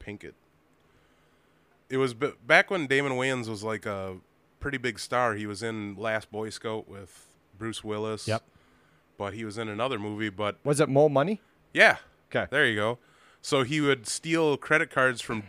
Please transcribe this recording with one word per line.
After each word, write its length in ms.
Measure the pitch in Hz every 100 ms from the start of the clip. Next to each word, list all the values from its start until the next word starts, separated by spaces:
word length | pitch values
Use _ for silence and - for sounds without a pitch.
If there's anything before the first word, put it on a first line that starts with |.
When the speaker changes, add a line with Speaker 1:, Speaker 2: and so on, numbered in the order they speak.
Speaker 1:
Pinkett. 320 | - 101 76 - _ _ _ _ _ _ _ _ _ _ _ _ _ _ -
It 100 | 131
was 160 | 131
b-, 180 | 113 139 -
back 260 | 120 165 196
when 160 | 190 135
Damon 260 | 135 139
Wayans 360 | 127 131 131 110
was, 140 | 104
like, 240 | 110 107 113
a 300 | 98 95 92 - _ _ -
pretty 200 | 143 135
big 200 | 120 98
star. 360 | - 123 120
He 120 | 104 104
was 160 | 98
in 320 | 113 110 101 98
Last 340 | 110 110 -
Boy 180 | 104 110
Scout 380 | - 117 110 -
with 380 | 98 95 - - _ _ 95
Bruce 260 | 110 107
Willis. 420 | 107 107 110 107 -
Speaker 2:
Yep. 160 | 110 - _ _ _ _ _ _ -
Speaker 1:
But 160 | 101
he 100 | 107
was 120 | 110 104
in 120 | 110
another 300 | 104 127 117
movie, 300 | 104 107 110
but 280 | 95 104 -
Speaker 2:
Was 160 | 143 147
it 80 | 139
Mo 200 | 135 151
Money? 320 | 135 165 214 _ _ _
Speaker 1:
Yeah. 240 | 160 208 - - _ -
Speaker 2:
'Kay. 180 | 127 92
Speaker 1:
There 160 | 139 131
you 80 | 104
go. 220 | 107 120 _ _ _ _
So 220 | - 135
he 180 | 123 156
would 260 | 143 131 107
steal 480 | - 165 160 156 135
credit 340 | - 156 160
cards 300 | 139 131 117
from 220 | - 113